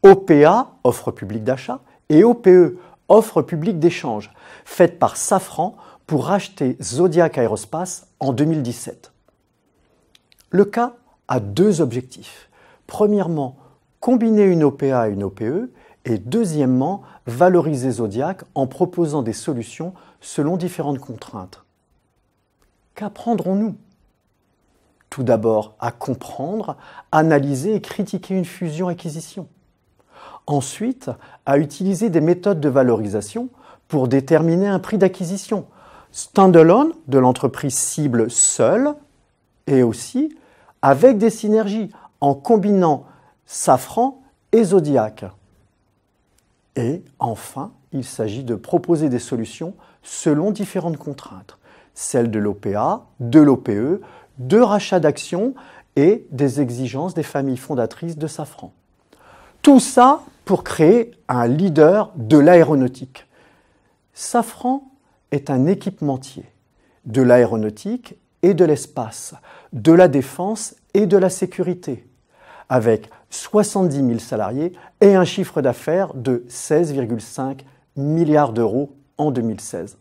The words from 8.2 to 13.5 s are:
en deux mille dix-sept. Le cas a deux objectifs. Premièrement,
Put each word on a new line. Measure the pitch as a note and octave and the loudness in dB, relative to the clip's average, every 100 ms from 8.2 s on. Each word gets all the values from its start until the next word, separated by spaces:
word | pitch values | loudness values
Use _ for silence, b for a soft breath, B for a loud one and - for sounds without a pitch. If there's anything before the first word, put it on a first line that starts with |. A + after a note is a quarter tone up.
en | C3+ | -6
deux | B2 D3+ | -2 -2
mille | D#3+ | -2
dix-sept. | B2 A#2 - - _ _ _ _ _ _ _ _ _ _ _ _ _ _ _ | -6 -10 -14 -18 _ _ _ _ _ _ _ _ _ _ _ _ _ _ _
Le | F3+ | 0
cas | G3+ A3+ A#3+ A#3+ _ _ - | 0 0 -4 -6 _ _ -6
a | C3 | -6
deux | G2+ G2+ G3+ E3 | -6 0 0 2
objectifs. | D3 A#2 - - - - _ b b b _ | -2 -4 -10 -20 -20 -20 _ b b b _
Premièrement, | - G#3+ G#3 E3+ D#3+ C3 | -2 0 0 -2 -4 -6